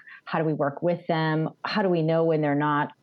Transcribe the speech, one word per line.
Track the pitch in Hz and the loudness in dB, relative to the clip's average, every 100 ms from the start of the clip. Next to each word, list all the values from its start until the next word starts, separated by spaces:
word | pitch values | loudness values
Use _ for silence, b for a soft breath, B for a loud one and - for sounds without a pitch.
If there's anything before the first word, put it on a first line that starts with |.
| B B - | B B -6
How | 170 | -2
do | 160 | -2
we | |
work | 147 143 139 | 0 -2 -2
with | 170 175 - | -2 -2 -2
them? | 165 160 156 156 - - | 0 0 0 -2 -6 -6
How | 208 | -2
do | 196 | 0
we | 175 | 0
know | 156 160 | 2 2
when | 165 156 | 2 2
they're | 151 143 | 2 2
not | 151 147 147 - | 2 0 -2 -6